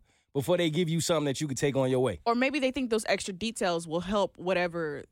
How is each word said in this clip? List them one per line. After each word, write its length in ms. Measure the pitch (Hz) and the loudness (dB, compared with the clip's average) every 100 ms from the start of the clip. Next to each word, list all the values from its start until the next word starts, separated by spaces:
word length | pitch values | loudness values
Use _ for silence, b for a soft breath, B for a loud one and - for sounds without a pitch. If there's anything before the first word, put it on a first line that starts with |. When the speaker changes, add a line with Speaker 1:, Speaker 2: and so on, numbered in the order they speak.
| - _ _ | -12 _ _
Speaker 1:
before 240 | 143 147 175 | -2 2 2
they 120 | 170 | 2
give 200 | 156 165 | 2 2
you 120 | 165 | 0
something 240 | - 160 143 | 2 2 0
that 140 | 127 | -2
you 60 | 151 | -4
could 100 | 123 | -2
take 180 | 143 135 | 0 2
on 140 | 131 | 2
your 80 | 127 | 2
way. 200 | 123 87 233 | 2 0 0
Speaker 2:
Or 80 | |
maybe 260 | 233 262 285 | 2 0 2
they 120 | 262 | 0
think 180 | 269 247 | 0 -2
those 160 | 214 - | 0 0
extra 260 | 190 - | -2 -2
details 540 | 175 226 - 190 170 170 | -6 -6 -2 0 0 -2
will 120 | 165 | -4
help 380 | 180 208 185 - | 0 0 0 -2
whatever 680 | 175 180 175 170 156 139 - | -2 0 0 -2 -4 -6 -10